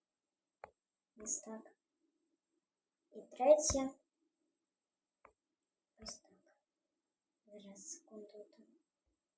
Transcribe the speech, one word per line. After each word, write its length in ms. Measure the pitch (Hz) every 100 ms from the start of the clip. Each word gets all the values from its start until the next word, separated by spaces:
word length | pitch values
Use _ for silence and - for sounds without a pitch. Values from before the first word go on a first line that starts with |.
| _ _ _ _ _ _ - _ _ _ _ -
Ось 240 | 208 -
так. 360 | 220 220 - - _ _ _ _ _ _ _ _ _ _ _ _ _ -
І 60 |
третє. 680 | - - 269 - - 539 - - _ _ _ _ _ _ _ _ _ _ _ _ - _ _ _ _ _ _ -
Ось 180 | - -
так. 140 | - - - _ _ _ _ _ _ _ _ _ 208
Зараз, 440 | 208 196 196 202
секунду. 560 | - - 214 208 214 - - - - _ _ _ _ _